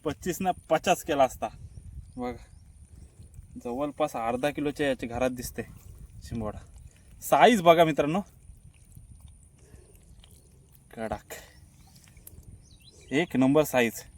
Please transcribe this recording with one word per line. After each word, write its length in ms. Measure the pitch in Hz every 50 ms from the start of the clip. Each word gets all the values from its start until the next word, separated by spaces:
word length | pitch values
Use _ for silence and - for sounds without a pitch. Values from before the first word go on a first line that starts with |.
| -
पच्चीस 360 | 156 139 - - 185 165 -
ना 100 | 190 185 175 - - -
पचास 320 | 160 160 - 202 175 - -
केला 200 | - 156 139 135
असता. 240 | 123 - - - 107 - - - - - - - - - - - - -
बघा, 160 | - 247 247 240 - - - - - - - - - - - - - - - - - - - - - - - - 123 -
जवळपास 520 | 123 120 131 147 147 - - 151 151 -
अर्धा 340 | 127 113 113 120 123 135 147 139
किलोच्या 320 | - 143 147 139 - 147 139
याच्या 200 | 131 - - 117
घरात 220 | 117 123 127 131
दिसते 320 | 127 123 120 - - - 113 - - - - - - - - - - - -
शिंबोडा. 340 | - 117 117 107 104 - - - - - - - - _ - - - - -
साईज 400 | - - 160 139 160 214 247 202
बघा 220 | 165 170 170 165 170
मित्रांनो, 360 | 160 151 160 147 143 160 202 202 - - - - - - - _ - - - - - - - - - - - - - - - - - - _ - - - - - - - - - - - - - - - - - - - - - _ - - _ - -
कडक, 400 | - - 107 107 104 - - - - - - - - - - - - - - - - - - - - - - - - - - - - - - - - - - _ - - -
एक 240 | 127 143 175 - -
नंबर 280 | 127 131 131 143 156 151
साईज. 380 | - - 127 120 113 - - - - -